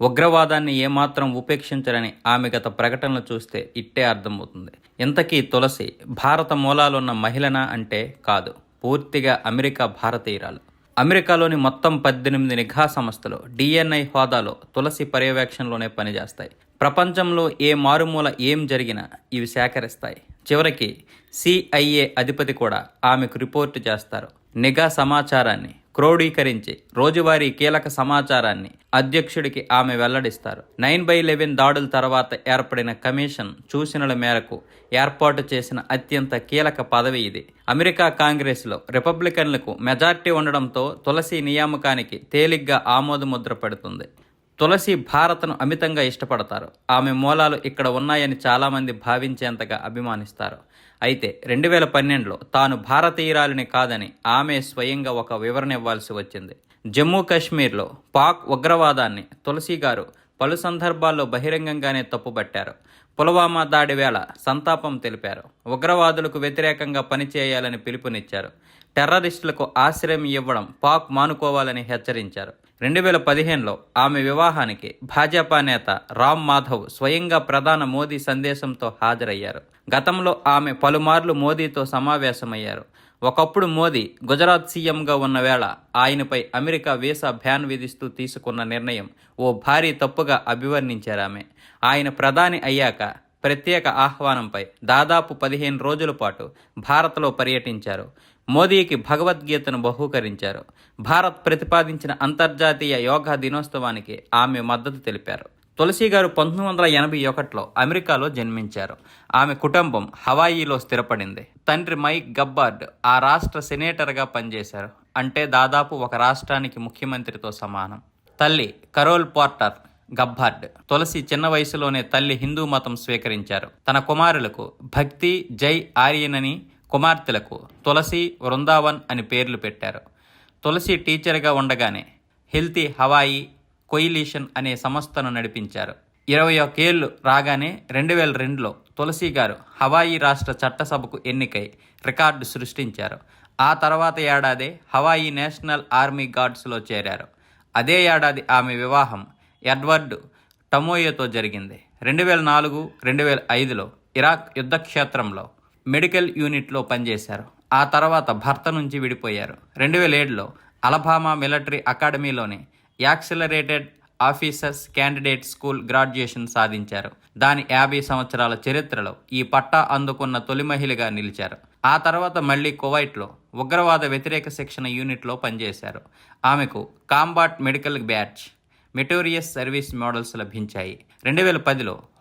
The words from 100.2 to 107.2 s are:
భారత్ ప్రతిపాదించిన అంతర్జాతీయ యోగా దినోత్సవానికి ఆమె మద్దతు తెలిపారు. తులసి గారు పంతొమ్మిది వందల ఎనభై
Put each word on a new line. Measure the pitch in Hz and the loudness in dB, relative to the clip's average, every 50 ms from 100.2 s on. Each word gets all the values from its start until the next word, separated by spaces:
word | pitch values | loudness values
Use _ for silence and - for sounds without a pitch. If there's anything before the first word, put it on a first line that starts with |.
| 107 107 101 - 101 98 - - - - _ _ _ _ _ - | -4 -4 -6 -8 -8 -8 -8 -10 -14 -18 _ _ _ _ _ -8
భారత్ | 107 - 160 180 185 180 175 - - | -2 2 2 4 2 2 -2 -2 -2
ప్రతిపాదించిన | 165 160 156 - - 170 170 160 156 160 151 - 143 139 - | 0 0 0 0 2 4 4 4 2 -2 -6 -6 -6 -4 -2
అంతర్జాతీయ | 135 143 147 151 165 156 143 139 160 156 151 139 151 143 135 123 | -2 -2 2 2 0 0 2 2 2 2 2 0 -2 -2 0 0
యోగా | 120 123 143 151 - 151 143 | 2 2 0 0 0 -2 -2
దినోత్సవానికి | 139 135 131 143 151 147 147 - 131 123 120 110 107 104 104 107 - - _ 117 | -2 -2 -4 -4 -4 -6 -6 -6 -6 -4 -6 -6 -8 -10 -14 -16 -16 -6 _ 2
ఆమె | 120 123 131 131 120 | 2 2 2 0 -2
మద్దతు | 117 117 120 117 117 143 135 | -2 -2 -2 -2 -4 -6 -10
తెలిపారు. | 135 - 113 101 - - 101 95 - - - _ _ _ _ _ - | -8 -8 -8 -8 -6 -8 -10 -10 -10 -12 -16 _ _ _ _ _ 2
తులసి | 160 190 196 - 226 214 | 2 2 4 2 2 4
గారు | 202 196 190 170 | 4 4 4 4
పంతొమ్మిది | - 156 151 165 170 190 196 190 | 2 0 0 0 0 -2 -2 -2
వందల | 180 175 175 | 2 2 4
ఎనభై | 160 147 143 151 151 156 147 | 4 6 4 4 2 0 0